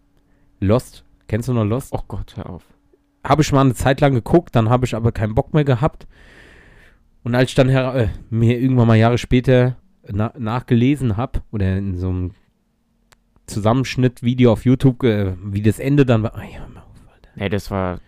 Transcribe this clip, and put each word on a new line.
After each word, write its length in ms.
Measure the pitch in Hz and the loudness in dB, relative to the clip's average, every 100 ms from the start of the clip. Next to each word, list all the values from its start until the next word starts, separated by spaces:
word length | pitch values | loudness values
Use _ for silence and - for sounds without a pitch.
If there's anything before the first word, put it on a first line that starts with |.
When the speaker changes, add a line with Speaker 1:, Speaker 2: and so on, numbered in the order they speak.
| _ _ _ _ _ _ | _ _ _ _ _ _
Speaker 1:
Lost. 440 | 101 120 - - _ _ - | 0 0 -2 -14 _ _ -8
Kennst 200 | 107 120 | -6 -2
du 60 | |
noch 100 | 120 | -2
Lost? 240 | 104 120 - | -2 -2 -6
Speaker 2:
Oh 100 | - - | -10 -10
Gott, 300 | 98 - - | -12 -12 -14
hör 140 | 95 | -14
auf. 140 | 87 _ _ _ _ _ _ | -16 _ _ _ _ _ _
Speaker 1:
Hab 160 | - 147 | 0 2
ich 120 | 151 | 2
mal 100 | 139 | 4
eine 120 | 135 | 2
Zeit 260 | 120 131 135 | 2 0 2
lang 100 | 143 | 2
geguckt, 400 | 127 - 175 - | 2 2 0 2
dann 140 | 123 110 | 0 2
hab 120 | 127 | 2
ich 100 | 127 | 0
aber 180 | 113 117 | -2 -2
keinen 220 | 104 107 | -2 -4
Bock 180 | 110 - | -4 -2
mehr 100 | 160 | 0
gehabt. 420 | 139 117 156 - - _ - - - - - - _ _ _ _ | 0 0 -2 -6 -20 _ -20 -20 -20 -20 -20 -20 _ _ _ _
Und 120 | 120 | -4
als 160 | 123 127 | 0 2
ich 40 | |
dann 140 | - 131 | 2 2
her-, 240 | 131 127 | 2 0
äh, 140 | 131 104 - - | -2 -2 -4 -6
mir 280 | 110 117 120 | 0 2 2
irgendwann 280 | 131 127 113 | 2 4 4
mal 100 | 110 | 6
Jahre 220 | 113 120 | 4 2
später 580 | - 123 123 127 123 123 _ _ - | 0 0 4 4 2 -2 _ _ -10
na-, 220 | 101 110 - | -6 -6 -6
nachgelesen 760 | 107 123 - 120 123 143 127 98 | -6 -6 0 2 2 0 -2 -4
hab 260 | 131 - - | -4 -6 -6
oder 240 | 107 95 95 | -4 -2 -2
in 200 | 98 90 | -4 -6
so 100 | 92 | -4
einem 220 | 92 90 - _ _ _ _ _ _ _ _ _ _ - | -4 -6 -10 _ _ _ _ _ _ _ _ _ _ -12
Zusammenschnitt-Video 1040 | 113 101 127 123 - 127 - 120 127 120 | -4 0 0 -2 0 -2 0 -4 2 4
auf 120 | 104 | 4
YouTube, 380 | 120 - 135 123 | 2 2 2 2
äh, 280 | 127 104 98 92 | 0 0 -2 -6
wie 200 | 101 101 | -6 -2
das 160 | 107 98 | 0 0
Ende 280 | 135 143 127 | 0 2 2
dann 160 | 113 | 2
war, 120 | 107 - | -2 -8
ah, 60 | |
ja, 180 | - - | -16 -16
hör 80 | - | -18
mal 120 | - | -20
auf, 200 | - - - | -20 -20 -20
Alter. 160 | _ _ - | _ _ -10
Speaker 2:
Nee, 120 | 98 | -6
das 220 | 98 - | -6 -6
war, 280 | 98 92 85 | -6 -4 -6